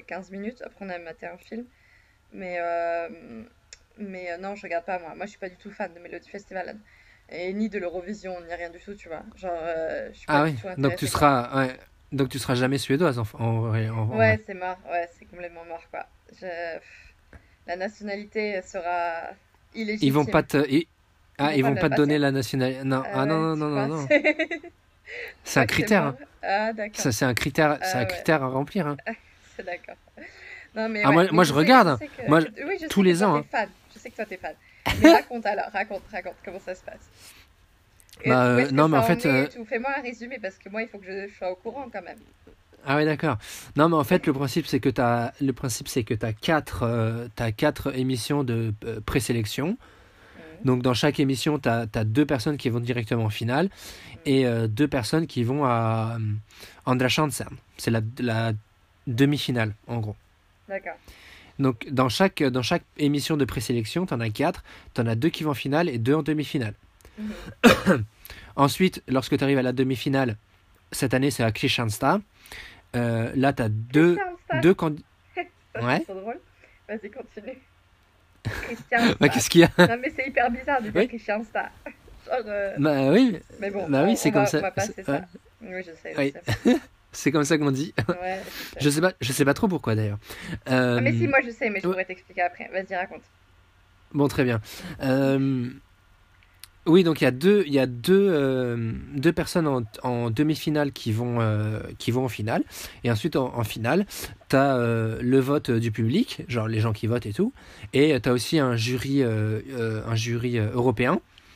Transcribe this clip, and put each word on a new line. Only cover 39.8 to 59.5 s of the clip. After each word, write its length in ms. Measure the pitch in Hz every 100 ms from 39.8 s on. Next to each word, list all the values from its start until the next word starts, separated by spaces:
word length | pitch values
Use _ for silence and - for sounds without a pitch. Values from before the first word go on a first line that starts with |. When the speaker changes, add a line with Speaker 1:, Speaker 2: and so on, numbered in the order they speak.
| 269 277
Speaker 1:
un 40 |
résumé 360 | 247 233 240 262
parce 160 | 190 -
que 120 | -
moi, 140 | 214
il 60 | 226
faut 100 | 202
que 80 | 185
je 280 | 196 202
sois 160 | - 185
au 60 | 185
courant 320 | 226 262 247
quand 100 | 202
même. 160 | 175 - - _ - - _ - 139
Speaker 2:
Ah 100 | 147
ouais, 80 |
d'accord. 320 | 156 147 160 113 - - - -
Non, 120 | 165
mais 80 | 160
en 80 |
fait, 220 | 131 185 -
le 60 |
principe, 340 | 135 139 175 -
c'est 140 | 131
que 80 | 135
t'as, 440 | 120 120 120 120 -
le 120 | 135
principe, 360 | 123 131 - -
c'est 160 | 131
que 100 | 110
t'as 180 | 113 113
quatre, 500 | 107 - 156 - -
euh, 420 | 117 117 110 117 120 -
t'as 160 | 117
quatre 440 | 110 151 147 143 131
émissions 480 | 131 127 - 143
de, 280 | 127 117 113 107
euh, 160 | 117 110
présélection. 720 | 107 139 113 120 107 - 156 240 - - - _ - -
Speaker 1:
Mhm. 280 | 160 160
Speaker 2:
Donc, 180 | 131 123
dans 120 | 127
chaque 260 | 117 151 139
émission, 380 | 135 131 160 147
t'as, 280 | 131 117 113
t'as 180 | 120
deux 220 | 110 117 147
personnes 300 | 135 156 143
qui 140 | 127
vont 100 | 117
directement 440 | 120 120 110 117
en 60 | 110
finale 360 | - 113 135 196
Speaker 1:
Mhm. 520 | - - - - - 143
Speaker 2:
et, 200 | 135 127
euh, 200 | 117 113
deux 200 | 107 143
personnes 380 | 139 107 160 165
qui 180 | 127
vont 200 | 117 143
à, 520 | 135 117 113 113 110 117
euh, 40 | 110 107 - - - - -
Andra 220 | 127 127
Chansen. 400 | - 151 - - - _ -
C'est 140 | -
la, 80 | 113 110 123
la 340 | 120 113 113 107 _ _ _ _ -
demi-finale, 680 | 113 139 143 -